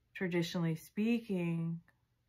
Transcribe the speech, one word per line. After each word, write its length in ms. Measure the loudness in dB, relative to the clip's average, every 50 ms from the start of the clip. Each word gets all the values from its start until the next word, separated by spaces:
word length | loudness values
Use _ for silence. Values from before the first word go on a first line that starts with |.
| _ _ _
traditionally 640 | -4 -4 0 2 2 0 2 0 0 2 2 0
speaking, 1040 | -2 -6 -8 -2 0 2 2 2 2 0 -2 -2 0 0 0 0 0 0 -2 -4 -6 -8 -16 _ _ _ _ _ _ _